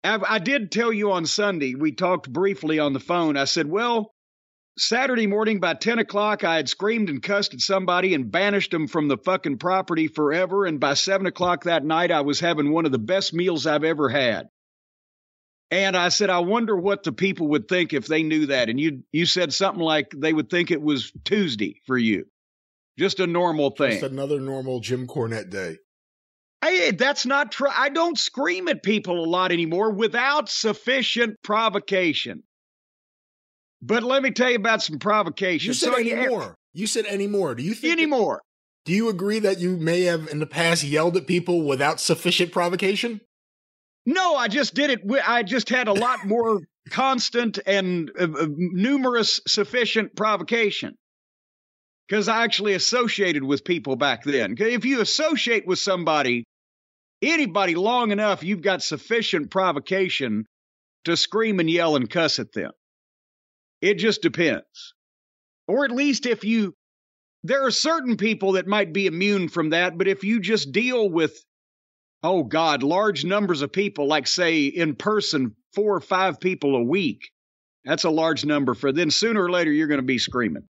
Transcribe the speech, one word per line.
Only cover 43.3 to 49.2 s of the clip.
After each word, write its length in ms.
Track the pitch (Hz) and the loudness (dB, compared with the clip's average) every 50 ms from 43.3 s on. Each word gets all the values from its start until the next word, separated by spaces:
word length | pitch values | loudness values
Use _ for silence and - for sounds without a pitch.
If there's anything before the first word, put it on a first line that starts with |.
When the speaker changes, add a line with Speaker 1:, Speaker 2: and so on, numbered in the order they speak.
| _ _ _ _ _ _ _ _ _ _ _ _ _ _ _ | _ _ _ _ _ _ _ _ _ _ _ _ _ _ _
Speaker 1:
No, 280 | 233 294 370 370 359 320 | 0 0 2 2 2 2
I 120 | 269 240 233 | 2 0 0
just 260 | 190 294 269 - - | 2 0 0 0 0
did 160 | 247 285 294 | 0 2 2
it 100 | 262 220 - | 2 0 0
wi-, 200 | 196 247 269 170 | 0 0 2 2
I 160 | 196 233 240 233 | 2 2 2 0
just 260 | 180 226 262 - - | 0 -2 -2 0 0
had 200 | - 254 247 220 | 0 0 2 2
a 40 | 202 | 0
lot 280 | 208 226 240 254 233 | 2 2 0 0 -2
Speaker 2:
<laughs> 60 | - | 0
Speaker 1:
more 340 | 196 208 240 233 226 220 196 156 _ _ _ _ - | 0 0 2 2 2 0 0 -2 _ _ _ _ -8
constant 680 | - - 254 269 269 247 - - - 240 240 226 - 196 - | -2 0 2 2 2 0 -2 -2 -2 0 -2 0 -4 -4 -2
and, 440 | 190 196 196 190 180 180 175 160 139 - - | 0 2 2 2 0 0 -2 -2 -4 -2 -2
uh, 60 | 180 | -2
uh, 220 | 170 156 135 160 156 147 | -2 0 -2 -2 -2 0
numerous 840 | 147 180 175 170 180 196 254 285 277 254 254 247 233 | -2 -4 -2 0 0 2 2 2 2 2 2 2 2